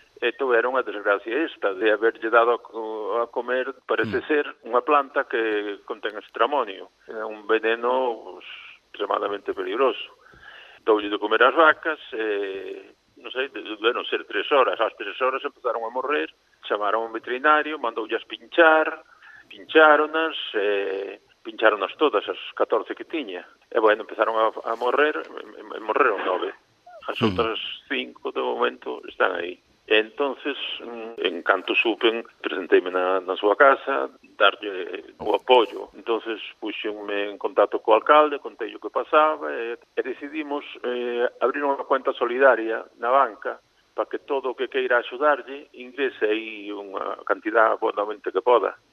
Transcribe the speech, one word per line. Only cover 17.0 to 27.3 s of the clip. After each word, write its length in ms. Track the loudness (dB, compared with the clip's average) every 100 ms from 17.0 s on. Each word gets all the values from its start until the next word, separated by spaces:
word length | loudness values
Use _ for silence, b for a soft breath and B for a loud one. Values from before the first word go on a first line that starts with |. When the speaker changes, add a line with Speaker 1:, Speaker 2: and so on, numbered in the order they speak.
Speaker 1:
a 40 | -2
un 20 |
veterinario, 640 | -8 -6 -2 2 2 0 -4
mandoullas 400 | -6 -6 -4 -6
pinchar, 680 | -6 -16 -2 6 8 8 2 -4 -14 B B B B
pincháronas, 840 | -20 2 8 8 8 4 0 -4 -6 -6
eh, 640 | -2 0 0 -2 -4 -8 -12 _ _
pincháronas 500 | -14 2 2 2 -2 0
todas, 280 | 2 2 -2
as 100 | -8 -8 -4
catorce 380 | 0 0 -2
que 100 | -10
tiña. 400 | -8 -8 -8 -12 -14 _ -6
E, 80 | 2
bueno, 240 | 2 2
empezaron 320 | -2 -2 0 2
a, 100 | 0 0 -6
a 40 | -4
morrer, 380 | 0 2 0 -2
e, 560 | -10 -14 -16 -18 -14 -10
e 40 |
morreron 440 | -2 2 2 2
nove. 260 | 0 -2 -4 -8 _ _ -20 -16 -10
As 120 | 0
Speaker 2:
Mm. 40 | 0